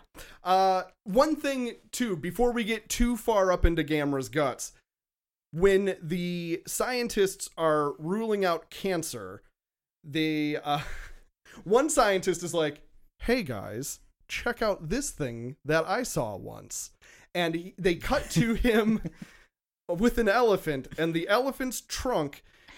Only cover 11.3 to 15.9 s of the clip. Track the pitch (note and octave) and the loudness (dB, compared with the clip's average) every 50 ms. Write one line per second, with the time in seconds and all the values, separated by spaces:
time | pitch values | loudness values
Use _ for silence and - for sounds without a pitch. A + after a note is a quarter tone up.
11.3 | _ _ _ - - - - D#3+ G3+ B3 C#4 D#4 - - A#3+ G#3 G3 F#3 - F#3+ | _ _ _ -20 -20 -16 -2 2 4 4 4 4 4 4 4 4 4 2 2 0
12.3 | F3 E3+ E3+ E3+ C3+ F3 D#3 D3+ D3+ - - - _ - - _ _ _ - - | -2 -2 -4 -4 0 0 0 0 -2 -6 -18 -20 _ -20 -20 _ _ _ -2 0
13.3 | A#3 C4 G#3+ D3 A#2+ G2+ G2+ G2+ G#2 A2 C#3+ - - - - _ _ _ _ _ | 0 0 0 -4 -6 -8 -8 -8 -8 -8 -8 -8 -10 -14 -16 _ _ _ _ _
14.3 | - - - A#3+ A#3 - A#3 G#3+ F#3+ - F3+ D3+ F3+ C4 C#4 - - - D3 B2 | -10 -4 -4 -4 -2 0 0 -2 -2 -2 -4 -4 -4 -4 -4 -6 -6 -6 -6 -6
15.3 | A#2 A#2 A#2 B2+ C#3 _ _ C3 D3+ D#3+ D#3+ - | -6 -8 -10 -10 -12 _ _ 2 2 2 2 2